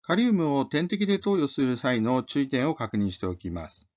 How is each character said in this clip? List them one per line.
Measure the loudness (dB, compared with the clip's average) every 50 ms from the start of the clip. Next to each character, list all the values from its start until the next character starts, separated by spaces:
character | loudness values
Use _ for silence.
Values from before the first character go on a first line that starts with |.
| _
カ | 0 2
リ | 2 4
ウ | 4 4
ム | 2 2 2 2
を | 0 0
点 | 0 0 -2 0
滴 | -2 -2 -2 0
で | 0 0
投 | 0 2 0
与 | 2 2 2
す | 0 0 0
る | 0 0 0
際 | 0 0 0 2 2
の | 2 2 2 0
注 | -2 -2 -2 -2
意 | 0
点 | 0 0 0 0 0
を | -2
確 | -4 -6 -4 -2
認 | 0 -2 -2
し | -2
て | -4 -6
お | -6 -6
き | -6 -8 -8
ま | -8 -8 -10 -12
す。 | -16 -20 _ _ _